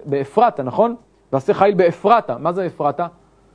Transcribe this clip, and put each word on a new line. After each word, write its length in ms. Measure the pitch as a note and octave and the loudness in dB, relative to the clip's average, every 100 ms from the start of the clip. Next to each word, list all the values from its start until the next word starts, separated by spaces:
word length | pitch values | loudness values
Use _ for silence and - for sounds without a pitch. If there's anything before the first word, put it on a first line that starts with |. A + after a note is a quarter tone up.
באפרתה, 580 | D3 C#3 C3+ A3 A#3 - | -6 -4 -2 0 0 0
נכון? 320 | B2+ B2+ A#3 A#3+ _ _ _ | -4 0 0 -2 _ _ _
"ועשה 200 | C3+ G3+ | -2 -2
חיל 200 | F#3 G3+ | 2 2
באפרתה". 640 | F#3 E3+ - G3+ A#3 - A#2+ | 4 2 0 2 2 0 -4
מה 160 | D#3+ | -4
זה 120 | F3+ | -4
אפרתה? 420 | F3 - D3 D3 E3+ - _ _ _ | -6 -4 -4 -2 -8 -12 _ _ _